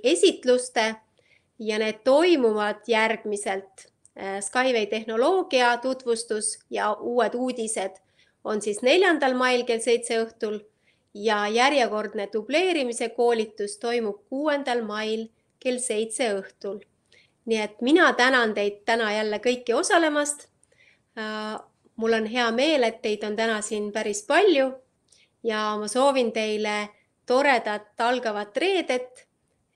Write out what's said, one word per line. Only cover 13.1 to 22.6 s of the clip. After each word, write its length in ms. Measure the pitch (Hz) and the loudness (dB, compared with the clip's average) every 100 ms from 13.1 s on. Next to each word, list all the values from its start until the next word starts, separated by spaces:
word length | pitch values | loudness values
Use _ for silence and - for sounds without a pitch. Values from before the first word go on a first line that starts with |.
| 233 | 0
koolitus 640 | 240 233 220 - 202 - | 2 2 -2 -6 -10 -8
toimub 380 | 233 240 220 202 _ | -4 -4 -4 -6 _
kuuendal 540 | 262 302 285 277 240 | -4 -2 -2 -2 -2
mail 460 | 220 208 220 220 226 _ _ _ | -2 -4 -4 -4 -8 _ _ _
kell 160 | 262 247 | -6 -4
seitse 480 | - 214 226 - 240 | -4 -4 -4 -2 -2
õhtul. 480 | 202 190 - 202 202 - _ _ _ _ _ - | -2 -6 -12 -10 -10 -14 _ _ _ _ _ -4
Nii 120 | 220 | -2
et 180 | 214 - | -2 -4
mina 300 | 240 330 302 | 2 6 6
tänan 400 | 247 247 262 226 | 6 4 4 2
teid 280 | 214 202 208 | 0 -4 -4
täna 240 | - 233 220 | -2 0 0
jälle 280 | 214 214 208 | -2 -2 -2
kõiki 340 | 240 247 247 | -2 -2 0
osalemast. 760 | 240 370 359 320 294 294 - - _ _ _ _ _ _ - | -2 2 2 2 2 -2 -6 -14 _ _ _ _ _ _ -12
Äh, 400 | 214 214 214 214 - _ _ - | -8 -8 -8 -10 -14 _ _ -6
mul 160 | 226 | -2
on 160 | 226 214 | 0 0
hea 220 | 247 233 | 0 0
meel, 320 | 226 | 2